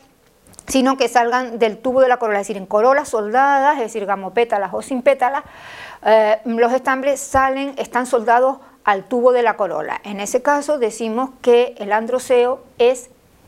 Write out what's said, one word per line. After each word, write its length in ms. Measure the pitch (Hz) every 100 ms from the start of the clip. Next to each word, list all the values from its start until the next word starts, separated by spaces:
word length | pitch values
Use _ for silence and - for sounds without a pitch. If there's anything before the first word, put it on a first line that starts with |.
| _ _ _ _ _ - -
sino 300 | 262 254 269
que 120 | 240
salgan 500 | 247 233 247 254 226
del 180 | 226 196
tubo 240 | 262 254
de 80 | 254
la 80 | 247
corola, 240 | 226 202
es 60 | 202
decir, 100 | 202
en 100 | 190
corolas 440 | 214 240 277 285
soldadas, 640 | 226 208 240 277 277 269 294
es 60 |
decir, 240 | 214 214 196
gamopétalas 680 | 196 190 190 233 208 190
o 80 | 214
sin 220 | - 262
pétalas, 400 | 285 269 254 277 - - - - - - 202
eh, 320 | 220 214 220 247
los 260 | 226 233
estambres 480 | 254 254 262 269 269
salen, 540 | - 269 269 269 277 269
están 300 | 226 240 254
soldados 520 | 247 220 233 262 262 - _
al 180 | - 196
tubo 300 | 190 247 247
de 100 | 247
la 140 | 226 214
corola. 440 | 190 156 151 -
En 160 | 202 202
ese 220 | 202 254
caso 360 | 277 285 285 302
decimos 520 | 226 214 226 220 262 -
que 320 | 247 240 247 -
el 140 | 202
androceo 680 | 208 226 247 - 247 240 269 - -
es 320 | 240 262 - _ _ _